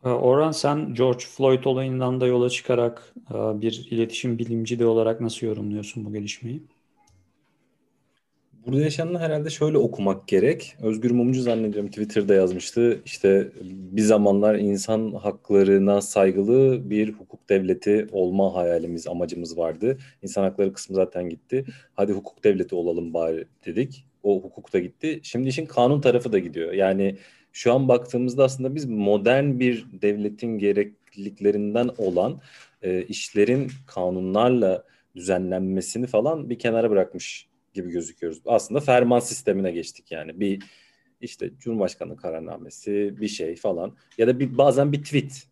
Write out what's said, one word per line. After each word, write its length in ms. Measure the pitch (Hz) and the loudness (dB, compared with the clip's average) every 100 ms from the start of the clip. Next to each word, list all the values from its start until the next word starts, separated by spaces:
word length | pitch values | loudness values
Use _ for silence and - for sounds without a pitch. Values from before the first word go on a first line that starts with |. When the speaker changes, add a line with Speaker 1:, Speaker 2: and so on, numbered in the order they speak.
Speaker 1:
Ee, 40 | 131 | -2
Orhan, 440 | 123 123 135 156 | 0 4 4 2
sen 420 | 156 143 147 151 | 0 -2 -2 -4
George 300 | 120 127 123 | 0 0 0
Floyd 400 | - - 135 131 | -6 0 2 2
olayından 560 | 139 131 135 127 127 127 | 2 -2 -2 -4 -2 0
da 60 | 127 | 2
yola 240 | 123 123 | 2 0
çıkarak, 640 | 123 - 120 120 - - - - | -2 0 2 2 -2 -20 -20 -12
e, 40 | |
bir 540 | 110 110 107 113 117 127 | -6 -4 -2 -4 -6 -8
iletişim 480 | 117 113 - 127 117 | -2 -2 -2 -4 -4
bilimci 400 | 117 113 113 120 | -4 -4 -4 0
de 80 | 117 | 2
olarak 340 | 113 113 113 | 2 0 -2
nasıl 260 | 117 - 113 | -6 -6 -6
yorumluyorsun 580 | 107 104 104 104 - | -6 -6 -8 -8 -12
bu 80 | 104 | -10
gelişmeyi? 500 | 107 104 - 117 139 - _ _ _ _ _ _ _ _ _ _ _ _ _ _ _ _ _ _ _ 113 | -8 -10 -10 -10 -12 -14 _ _ _ _ _ _ _ _ _ _ _ _ _ _ _ _ _ _ _ -4
Speaker 2:
Burada 160 | 135 | 0
yaşananı 360 | 151 - 165 175 | 0 0 -4 -2
herhalde 320 | 165 151 156 | -2 -2 -4
şöyle 280 | 147 151 151 | -2 0 2
okumak 500 | 120 - 98 95 - | 2 0 -2 -2 0
gerek. 480 | 98 110 165 - - | 2 4 2 -4 -6
Özgür 280 | 113 110 120 | -4 0 2
Mumcu 320 | 123 120 127 | 2 2 2
zannediyorum 480 | 123 113 110 104 101 | 0 0 0 -2 -6
Twitter'da 440 | 104 104 - 98 | -6 -2 0 4
yazmıştı. 680 | 98 92 90 - - 120 110 | 6 6 0 -4 2 2 2
İşte, 480 | - - 98 98 98 - | -6 0 4 4 2 -8
"Bir 400 | 92 95 92 95 | -16 -14 -8 0
zamanlar 520 | 107 107 104 98 104 | 4 6 6 4 4
insan 580 | 107 104 101 98 110 110 | 2 2 -2 -2 -2 -2
haklarına 880 | 92 101 98 _ 101 98 98 98 101 | -6 -6 -6 _ 4 8 6 6 2
saygılı 880 | 98 - 98 92 101 127 135 127 117 | 2 4 4 4 4 6 6 2 -2
bir 220 | 107 107 | -2 -2
hukuk 360 | 107 98 - _ | -4 -18 -20 _
devleti 580 | 98 92 90 - 104 107 | 2 2 0 2 2 2
olma 420 | 101 92 95 98 | -2 0 2 0
hayalimiz, 520 | 90 87 85 82 85 82 | 2 0 0 -2 -8 -8
amacımız 520 | 87 87 87 85 82 | -6 -6 -6 -10 -4
vardı. 400 | 82 80 110 131 - _ | -4 -2 -2 -2 -8 _
İnsan 200 | 98 - | -10 -2
hakları 300 | 98 95 98 | -2 0 -2
kısmı 240 | 98 - 95 | -2 -6 -2
zaten 320 | 92 90 90 | -2 -2 -8
gitti. 360 | 82 _ 127 135 - _ | -8 _ -6 -6 -14 _
Hadi 180 | - 101 | -4 -2
hukuk 320 | 98 - _ | -2 -6 _
devleti 300 | 107 95 90 | 2 2 0
olalım 400 | 92 87 85 85 | -2 -2 -2 -4
bari." 300 | 82 82 80 - _ - | -2 -2 -4 -8 _ -8
dedik. 380 | 85 135 131 _ _ | -4 -4 -6 _ _
O 200 | 104 98 | -2 -2
hukuk 300 | 95 - - | -2 -18 -4
da 60 | 98 | -4
gitti. 420 | 90 _ 82 73 | -4 _ -8 -8
Şimdi 260 | - 117 131 | -6 -4 -2
işin 180 | 131 160 | -4 -4
kanun 340 | - 123 143 | 2 4 4
tarafı 320 | 135 120 123 | 4 4 4
da 60 | 107 | 0
gidiyor. 340 | 87 78 82 | 0 -6 -4
Yani 440 | 92 95 98 98 98 - _ _ | 0 2 2 0 -4 -16 _ _
şu 200 | - 123 | -4 2
an 160 | 123 135 | 2 4
baktığımızda 560 | 123 120 123 127 123 | 2 2 -4 -4 2
aslında 300 | 131 131 131 | 2 2 -6
biz 100 | 143 | -6
modern 720 | 139 107 101 104 101 131 143 127 | -6 -2 2 2 4 2 2 0
bir 280 | 127 117 - 95 | 0 -2 -8 -4
devletin 560 | 101 104 104 104 120 113 | -2 0 -4 -6 -6 -2
gerekliliklerinden 1300 | 101 101 104 _ _ 101 101 - 202 104 208 110 120 - | 0 0 -2 _ _ -12 -12 -2 0 2 0 0 -2 -2
olan, 420 | 101 90 104 - - - - _ | -2 0 0 -2 -14 -20 -20 _
e, 200 | 98 92 | -4 -4
işlerin 680 | - 104 - 107 104 127 131 - - | -4 -10 -6 2 4 4 -2 -10 -14
kanunlarla 1000 | - 90 92 92 98 120 123 98 90 - _ _ - | -4 -4 -2 -2 2 4 4 2 0 -4 _ _ -14
düzenlenmesini 880 | 87 92 92 92 95 95 90 113 123 | -2 -2 0 -4 -2 -4 -4 -6 -2
falan 440 | 107 123 160 135 | 0 0 -2 -6
bir 80 | 120 | -4
kenara 320 | 120 113 113 | -2 0 2
bırakmış 580 | 101 92 90 - - _ _ _ | 2 0 -4 -14 -16 _ _ _
gibi 160 | 98 87 | -12 -6
gözüküyoruz. 500 | 87 80 - 85 80 - | -6 -8 -10 -10 -10 0
Aslında 340 | 113 - 147 | 0 0 -4
ferman 380 | 143 123 123 123 | 2 4 4 2
sistemine 540 | 120 - - 98 95 | 0 -6 -2 0 -2
geçtik 400 | 87 80 - _ | -4 -10 -16 _
yani. 280 | 82 78 82 | -14 -12 -6
Bir, 220 | 101 98 98 _ _ _ _ _ | -4 -4 -8 _ _ _ _ _
işte, 300 | 117 - 98 - | -18 -12 -12 -10
Cumhurbaşkanı 580 | - 113 92 - 85 85 | -8 -2 -2 -4 -12 -10
kararnamesi, 960 | 90 80 82 82 85 - - 101 104 101 | -10 -8 -10 -14 -16 -14 -6 -2 -2 -4
bir 80 | 104 | -8
şey 280 | - 82 85 | -6 -8 -4
falan. 400 | 107 87 92 - _ - | -4 -4 -6 -12 _ 0
Ya 80 | 113 | 2
da 140 | 127 | 2
bir, 180 | 131 135 | -2 4
bazen 340 | 139 127 143 | 4 6 2
bir 100 | 143 | 0
tweet 440 | - 147 - - - | -2 -2 -2 -10 -20